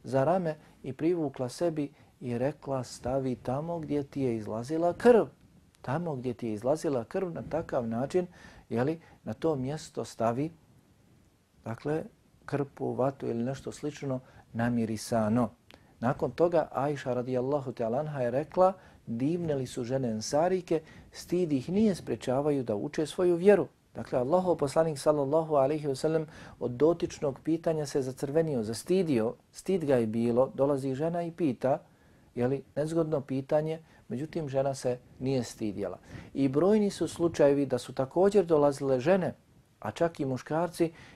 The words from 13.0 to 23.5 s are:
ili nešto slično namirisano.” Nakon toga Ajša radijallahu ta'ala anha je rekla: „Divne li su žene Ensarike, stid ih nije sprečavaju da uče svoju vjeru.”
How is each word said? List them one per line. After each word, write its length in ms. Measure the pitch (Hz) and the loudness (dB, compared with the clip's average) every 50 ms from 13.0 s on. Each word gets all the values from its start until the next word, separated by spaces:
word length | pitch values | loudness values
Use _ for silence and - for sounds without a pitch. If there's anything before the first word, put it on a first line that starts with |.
| 123 139 135 - 131 | 0 0 0 -2 -4
ili 180 | 123 117 117 117 | -4 -2 -2 -2
nešto 280 | 131 135 - - 117 - | -2 -4 -6 -8 -10 -10
slično 480 | - - 151 147 - 143 139 131 127 - - - - - - - | -8 -8 -8 -8 -6 -6 -6 -6 -6 -6 -12 -20 -20 -20 -10 -4
namirisano.” 1000 | 117 117 120 120 117 113 107 110 104 - - 123 113 110 107 110 123 120 104 - - _ - - - - - _ _ | -2 0 0 0 0 0 -2 -4 -6 -4 -2 0 0 2 2 2 2 2 0 -2 -8 _ -20 -20 -20 -20 -20 _ _
Nakon 300 | 113 123 147 - 165 131 | -2 -2 0 0 -2 -4
toga 380 | - - 165 175 170 160 - - - | 0 2 2 4 4 2 0 0 -2
Ajša 420 | 120 135 147 147 135 - 135 123 | -2 -2 -2 -2 -4 -4 -4 -2
radijallahu 580 | 123 117 127 127 123 123 135 147 143 131 131 113 | -2 -2 -2 -2 -2 0 0 -2 -2 -2 -4 -6
ta'ala 280 | - 117 110 117 135 | -4 -2 -2 -2 -2
anha 200 | 156 151 151 135 | -2 -4 -4 -4
je 100 | 123 120 | -2 -2
rekla: 420 | 120 135 156 - - 180 185 190 190 - - - - - _ | 0 -2 -4 -2 2 4 4 4 4 0 -8 -20 -20 -18 _
„Divne 480 | - 117 113 131 147 170 175 170 160 147 | -8 -4 -2 0 0 0 0 -2 -2 -2
li 120 | 135 127 | -2 -4
su 180 | 123 - 131 123 | -4 -6 -8 -4
žene 240 | 113 131 135 131 117 | -4 -2 -2 -2 -2
Ensarike, 720 | 110 107 110 - 143 147 165 185 190 185 170 - 170 156 156 - - - - - - | -2 -4 -4 -2 0 2 2 2 0 0 0 0 -2 -2 -2 -6 -14 -20 -20 -20 -20
stid 400 | - - - 170 180 180 156 147 | -18 -6 -4 -2 0 0 2 0
ih 180 | 131 127 160 | 0 0 0
nije 240 | 175 208 226 214 180 | 0 2 2 2 2
sprečavaju 680 | - - 135 123 107 - 131 123 135 143 151 147 139 120 | 0 -4 -6 -6 -4 -2 0 0 2 2 2 0 0 0
da 140 | 110 107 | -2 -2
uče 300 | 101 - 151 - - 156 | -2 -4 -4 -4 -4 -4
svoju 300 | 151 - - 185 180 175 | -4 -2 0 2 2 2
vjeru.” 300 | 170 180 202 | 6 8 8